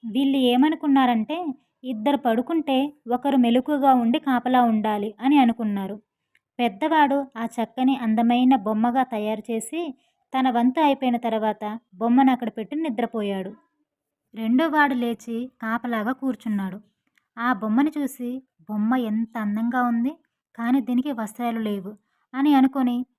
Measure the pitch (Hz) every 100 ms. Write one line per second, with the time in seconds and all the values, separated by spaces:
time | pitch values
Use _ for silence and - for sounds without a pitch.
0 | 233 220 277 269 254 247 302 320 311 277
1 | 254 240 220 320 349 262 _ _ 254 220
2 | 220 277 269 226 254 330 294 262 285 -
3 | - 247 285 269 233 240 262 294 277 254
4 | 233 277 285 247 247 254 240 220 214 208
5 | 196 - 247 294 240 233 220 202 190 208
6 | _ _ _ _ _ - 240 196 311 311
7 | 285 277 269 - 226 - 220 - 262 262
8 | 233 220 233 240 254 262 196 220 233 240
9 | 247 220 208 214 214 226 226 320 330 254
10 | _ _ _ 262 262 233 240 254 302 269
11 | 254 233 240 220 214 208 208 220 _ 180
12 | 226 247 262 247 226 - 208 294 320 220
13 | 226 226 202 196 185 214 _ _ _ _
14 | _ _ _ - 220 254 320 302 285 254
15 | 233 226 - 226 254 _ 220 233 240 226
16 | 214 262 269 240 233 208 190 185 _ _
17 | _ _ _ - 233 226 214 220 294 302
18 | 277 - 240 254 262 _ 160 208 214 254
19 | 226 214 226 233 214 208 233 247 247 233
20 | 247 330 _ _ _ - 233 262 226 247
21 | 277 240 214 220 240 226 214 202 190 214
22 | _ _ _ 254 285 277 262 269 247 240
23 | 254